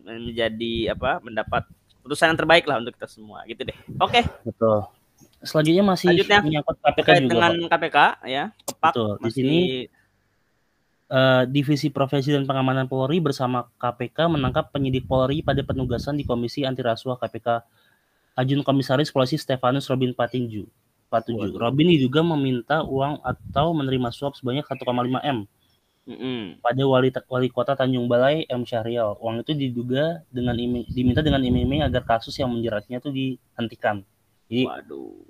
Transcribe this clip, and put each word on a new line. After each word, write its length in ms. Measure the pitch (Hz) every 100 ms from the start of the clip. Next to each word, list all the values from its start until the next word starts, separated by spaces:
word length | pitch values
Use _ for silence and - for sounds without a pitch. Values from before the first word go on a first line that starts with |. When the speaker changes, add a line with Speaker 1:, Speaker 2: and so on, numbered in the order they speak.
Speaker 1:
menjadi, 960 | - 113 120 117 113 110 117 117 110 107
apa, 240 | 127 170
mendapat 480 | 117 107 107 123 - - _ _
keputusan 320 | 127 143 165
yang 60 | 160
terbaik 240 | 156 170 160
lah 160 | 117
untuk 160 | 117 -
kita 80 | 110
semua, 400 | - 107 95 107
gitu 160 | 117
deh. 160 | 117 - - 123
Oke. 240 | 190 240 226 -
Speaker 2:
Betul. 480 | 113 - 113 107 - _ _ _ _ _
Selanjutnya 480 | - 156 156 175 202
masih 240 | 180 180 175
Speaker 1:
Selanjutnya, 220 | 196 202
Speaker 2:
menyangkut 340 | 151 151 151 165
K 0 |
P 80 | 147
K 80 | 151
Speaker 1:
terkait 240 | 151 156
Speaker 2:
juga, 80 | 131
Speaker 1:
dengan 220 | - 170
Speaker 2:
Pak. 160 | 170 170
Speaker 1:
K 40 | 170
P 80 | 165
K, 40 | 143 175 - 120
ya. 180 | 135 185 - -
Kepak 260 | - 160
Speaker 2:
Betul. 200 | 127 107
Di 80 | 101
Speaker 1:
masih 120 | 117 131
Speaker 2:
sini, 240 | 131 165 180 127 120 _ _ _ _ _ _ _ _ _ _ _ -
eh, 300 | 135 131 127 127
Divisi 420 | 143 135 147 151
Profesi 400 | 135 135 143 131
dan 160 | 143 139
Pengamanan 400 | 135 131 131 127
Polri 320 | 135 131 180
bersama 480 | 151 135 127 123 - _
K 80 | 123
P 160 | - 120
K 160 | - 170
menangkap 460 | 156 127 156 -
penyidik 320 | 139 135 131 -
Polri 400 | 131 131 143 -
pada 160 | 139
penugasan 560 | 135 131 123 117 - 147
di 80 | 135
Komisi 400 | 120 120 - 131
Anti 160 | 127
Rasuah 400 | 123 113 131 123
K 80 | 117
P 80 | 113
K. 240 | - 117 - _ _ _ _ _ _
Ajun 320 | - 127 139 139
Komisaris 480 | 139 131 131 151
Polisi 240 | 135 127 156
Stefanus 480 | - 131 123 139 131
Robin 200 | 131 127 123
Patinju, 480 | 117 127 117 107 90 _ _ _ -
Patuju. 440 | 113 117 113 101
Speaker 1:
Waduh. 160 | 95 117
Speaker 2:
Robin 160 | 135 170
diduga 320 | 160 127 147 170
meminta 560 | 151 135 123 - 156
uang 400 | - 135 139 143
atau 560 | 127 - - 135 160 160
menerima 320 | 135 131 120
suap 240 | - 143
sebanyak 320 | - 131 135 147
satu 240 | 131 -
koma 160 | 123 123
lima 160 | 127
M 240 | 147 123 98 _ _ _ _ _ -
Speaker 1:
Mm-mm. 560 | 120 127 123 98 -
Speaker 2:
pada 200 | 120 127 139
wali 240 | 131 131
ta-, 140 | 127 -
wali 240 | 127 127
kota 240 | 123 120 139
Tanjung 320 | 131 127 120
Balai, 400 | 120 135 156 156
M 160 | 123
Syahrial. 560 | 117 117 113 120 107 101
Uang 240 | 113 113
itu 80 | 123
diduga 720 | 151 135 120 123 131 156 165 -
dengan 240 | 123 123 117
imi-, 320 | 120 123 -
diminta 320 | 127 127 123
dengan 240 | 151 139
iming-iming 400 | 127 123 123 147
agar 220 | 139 123 -
kasus 260 | 113 - -
yang 80 | 131
menjeratnya 560 | 117 113 104 107 123
itu 80 | 147
dihentikan. 920 | 135 131 123 _ - 113 113 117 101 98 _ _ _ -
Jadi, 160 | 120
Speaker 1:
Waduh. 480 | 113 65 - 69 60 50 -